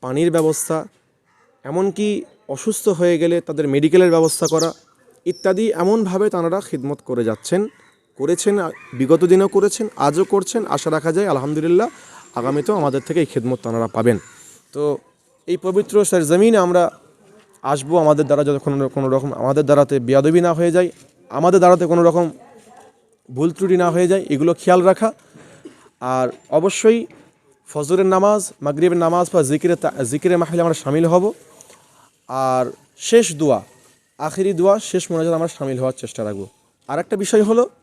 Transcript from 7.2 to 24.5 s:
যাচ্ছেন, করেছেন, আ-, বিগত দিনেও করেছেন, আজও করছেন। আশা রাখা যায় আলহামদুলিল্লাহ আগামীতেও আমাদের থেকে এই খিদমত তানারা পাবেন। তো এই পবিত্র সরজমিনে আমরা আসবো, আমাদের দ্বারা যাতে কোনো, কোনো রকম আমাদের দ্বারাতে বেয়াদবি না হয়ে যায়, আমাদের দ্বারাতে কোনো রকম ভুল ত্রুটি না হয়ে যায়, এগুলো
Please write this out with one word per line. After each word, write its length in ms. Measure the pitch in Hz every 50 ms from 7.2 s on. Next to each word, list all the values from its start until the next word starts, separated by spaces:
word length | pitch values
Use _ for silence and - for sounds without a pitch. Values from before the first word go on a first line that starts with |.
| 117
যাচ্ছেন, 440 | 110 110 104 _ - - 185 208 214 _ _ _ _ _ _ _ _ _ _
করেছেন, 400 | 131 143 175 170 - - 202 208
আ-, 120 | 185 160 - - - - -
বিগত 320 | 120 131 127 160 160 175
দিনেও 240 | 180 185 185 190 196
করেছেন, 400 | - 202 190 202 202 - 226 208 -
আজও 280 | - 135 143 147 160 190
করছেন। 420 | 190 - 196 190 - - 240 214
আশা 240 | - 139 143 - 160
রাখা 220 | 156 156 143 165 160
যায় 160 | 175 202 196
আলহামদুলিল্লাহ 600 | 151 135 127 143 151 151 156 165 175 180 226 285 - - - - - - - - _
আগামীতেও 420 | - 120 131 135 147 143 - 208
আমাদের 240 | 202 156 143 131 139 127
থেকে 140 | - 160 165
এই 60 | 160
খিদমত 320 | - - 135 113 123 127 120 -
তানারা 240 | 117 113 117 113
পাবেন। 320 | 110 - 113 113 120 117 98 - - - - - - - _ _ _ _
তো 260 | - 147 147 143 - _ _ _ _ _ _ _ _ _
এই 100 | - 175
পবিত্র 480 | 175 - 185 185 196 202 - - 208 208
সরজমিনে 540 | - - 180 165 143 165 180 208 233 226 208
আমরা 320 | 180 175 180 180 175 - - - _ _ _ _ _ _ - - _ _ _ _ -
আসবো, 360 | 131 143 143 131 139 160 175
আমাদের 280 | 160 151 151 143 151
দ্বারা 180 | 131 147 139 147
যাতে 140 | 139 147 139
কোনো, 300 | - 151 143 139 139 131
কোনো 200 | - 143 135 131
রকম 240 | 131 135 131 143 131
আমাদের 320 | - 110 127 139 143 151
দ্বারাতে 360 | 135 143 143 143 135 143 139
বেয়াদবি 400 | 120 117 131 139 139 156 160 175
না 140 | 175 175 170
হয়ে 180 | 156 170 175 160
যায়, 180 | 180 180 170 - _ - _ _ _ _ _
আমাদের 300 | - 131 151 175 180 190
দ্বারাতে 260 | 170 180 180 175 175
কোনো 160 | 165 165 170 170
রকম 280 | 170 160 175 175 160 139 - - - - - _ _ - - - - _ _ _ _ _ _ _ _
ভুল 200 | 131 123 151 170
ত্রুটি 260 | 165 - 190 190 185
না 140 | 180 175 175
হয়ে 180 | 160 170 180 175
যায়, 160 | 185 196 180 -
এগুলো 260 | 147 135 151 165